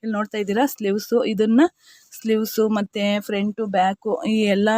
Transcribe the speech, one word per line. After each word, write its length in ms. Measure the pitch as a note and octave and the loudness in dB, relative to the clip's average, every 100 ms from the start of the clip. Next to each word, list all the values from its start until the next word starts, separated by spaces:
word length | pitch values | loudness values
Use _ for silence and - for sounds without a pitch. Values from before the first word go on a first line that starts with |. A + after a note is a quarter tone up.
ಇಲ್ಲಿ 100 | A3 | -4
ನೋಡ್ತಾ 260 | G#3+ G#3 G#3+ | -4 -4 -4
ಇದ್ದೀರಾ 280 | G3 G3+ C#4 | -2 0 0
ಸ್ಲೀವ್ಸು, 580 | - G3+ G3+ - A#3+ | 0 -2 -2 0 0
ಇದನ್ನ 360 | - G#3 A3 A3+ E4+ _ _ - _ - | 0 0 2 4 4 _ _ -20 _ -12
ಸ್ಲೀವ್ಸು 480 | A3+ A3 A3 - G#3+ | -2 0 0 0 0
ಮತ್ತೆ 520 | G#3 G3+ - G3+ G#3 | 0 -2 -4 -2 -2
ಫ್ರಂಟು, 460 | G3+ G#3 G#3 G#3 A3 | -2 -4 -4 -4 -4
ಬ್ಯಾಕು 560 | G3 F#3+ G3+ A3 G#3 - | 0 0 -2 -4 -4 0
ಈ 120 | A3 | 0
ಎಲ್ಲ 280 | G#3 G3 G#3 | 2 2 2